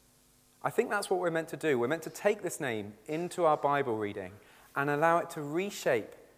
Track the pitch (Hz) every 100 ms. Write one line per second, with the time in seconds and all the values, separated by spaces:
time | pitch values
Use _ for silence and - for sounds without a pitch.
0 | _ _ _ _ _ _ 139 - 240 214
1 | 196 185 175 160 165 151 160 127 120 160
2 | 160 - 208 214 170 - 143 110 101 104
3 | - 156 175 - 170 151 143 143 135 110
4 | 104 101 92 104 - - - - 139 147
5 | 165 170 - - 143 156 196 - 180 123
6 | 101 - -